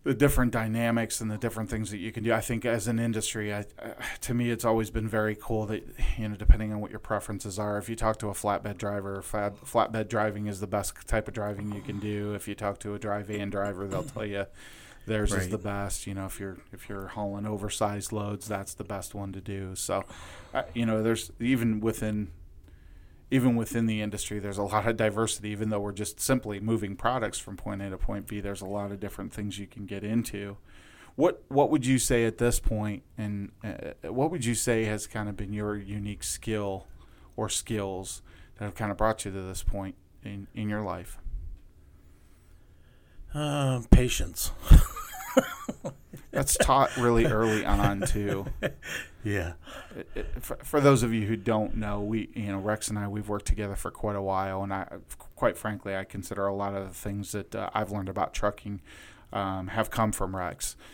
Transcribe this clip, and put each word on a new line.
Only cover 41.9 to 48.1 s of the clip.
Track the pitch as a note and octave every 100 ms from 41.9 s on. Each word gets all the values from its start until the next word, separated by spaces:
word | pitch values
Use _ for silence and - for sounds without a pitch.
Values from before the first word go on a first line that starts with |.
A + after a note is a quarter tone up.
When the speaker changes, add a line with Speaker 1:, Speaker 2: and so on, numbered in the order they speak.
| - - - - - - - - - - - - - -
Speaker 2:
Uh, | D3+ D3+ D3 C#3 B2+ A2+
patience. | - B2+ - - - - - -
<laughs> | - - - - G5+ G#5+ C5 - - - - - - - - -
Speaker 1:
That's | - C#3 -
taught | - C3+ C3 -
really | A#2+ A#2 A2+
early | - A2+ G#2+ -
on, | G2+ G#2 G2
too. | G#2